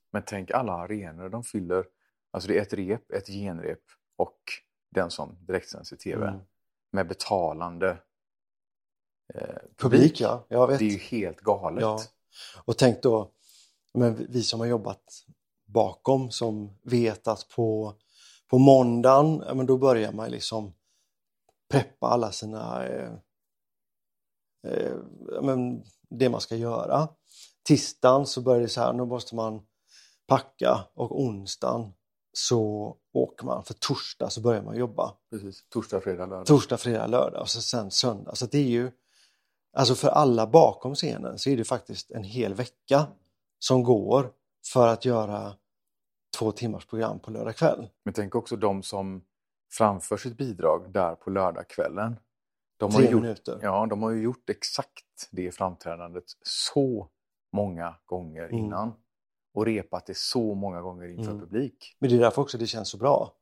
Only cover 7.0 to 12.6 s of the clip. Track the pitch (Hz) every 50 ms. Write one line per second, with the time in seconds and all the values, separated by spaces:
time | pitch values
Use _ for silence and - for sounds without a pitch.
7 | 92 82 95 - - - 107 95 85 78 76 78 87 87 85 85 95 92 87 85
8 | _ _ _ _ _ _ _ _ _ _ _ _ _ _ _ _ _ _ _ _
9 | _ _ _ _ _ - - - - - - - - - _ - 131 123 120 -
10 | 147 160 - - 117 110 120 120 - - 110 120 127 127 139 135 110 104 101 92
11 | - - 120 113 98 85 80 - - 104 101 98 87 80 85 - 113 110 107 110
12 | 110 - _ _ _ _ _ - - - - -